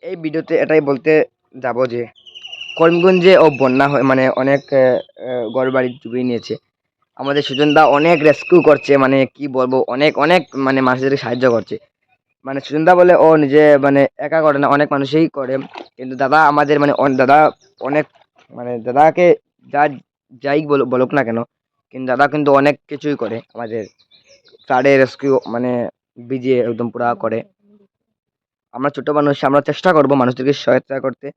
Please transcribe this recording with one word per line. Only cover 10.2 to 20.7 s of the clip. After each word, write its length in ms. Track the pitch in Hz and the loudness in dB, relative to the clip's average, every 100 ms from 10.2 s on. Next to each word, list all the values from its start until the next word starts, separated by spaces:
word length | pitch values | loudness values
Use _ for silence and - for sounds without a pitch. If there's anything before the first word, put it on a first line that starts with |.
| 151 180 143 131 | 0 0 -2 -6
মানে, 260 | 135 135 | -2 0
মানুষদেরকে 360 | 131 127 135 139 | 0 0 -2 -4
সাহায্য 340 | 117 123 127 | -4 -2 0
করছে। 260 | 117 98 107 _ _ _ _ _ _ 131 | 0 -4 -14 _ _ _ _ _ _ -12
মানে, 140 | 135 | -12
সুজনদা 360 | 131 147 160 180 | -8 -2 2 4
বলে 200 | 180 175 | 6 6
ও 200 | 160 160 | 6 4
নিজে, 420 | 143 147 151 143 | 4 4 4 4
মানে, 300 | 139 139 139 - | 4 2 0 -2
একা 240 | 143 160 | -6 -2
করে 160 | 156 139 | 0 0
না, 80 | 143 | 0
অনেক 200 | 143 147 | 0 0
মানুষই 360 | 139 135 151 165 | -2 -2 -2 -2
করে, 300 | 143 127 135 135 - - _ | -4 -8 -8 -8 -20 -20 _
কিন্তু 180 | 131 131 | -14 -6
দাদা 240 | 135 151 151 | 0 2 4
আমাদের, 320 | 147 143 147 | 2 0 2
মানে, 140 | 143 | 0
অন-, 240 | - 139 131 | 0 0 0
দাদা 340 | 131 147 151 - _ _ | 4 4 4 -2 _ _
অনেক, 260 | 131 143 151 _ _ _ _ | -6 -4 -6 _ _ _ _
মানে, 260 | 117 123 120 | -16 -10 -10
দাদাকে 560 | 117 127 160 165 175 - _ _ _ | -6 2 2 4 2 2 _ _ _
যা, 160 | 143 151 135 _ _ _ 123 | -2 -2 -2 _ _ _ _
যাই 220 | 139 143 | -4 -4
বল-, 200 | 151 | -2